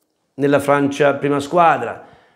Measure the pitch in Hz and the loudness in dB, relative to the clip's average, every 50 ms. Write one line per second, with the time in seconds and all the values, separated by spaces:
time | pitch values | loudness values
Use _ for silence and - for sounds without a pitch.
0 | _ _ _ _ _ _ _ - 139 139 143 139 139 - 139 143 143 139 - - | _ _ _ _ _ _ _ -4 0 2 2 2 2 2 0 2 0 -2 0 0
1 | 147 143 139 - 143 143 143 143 143 - 165 180 170 160 147 123 117 110 92 - | 0 0 0 0 -2 -2 -2 -4 -4 -2 0 2 4 4 2 0 -2 -8 -10 -12
2 | - - - _ _ _ _ | -16 -20 -20 _ _ _ _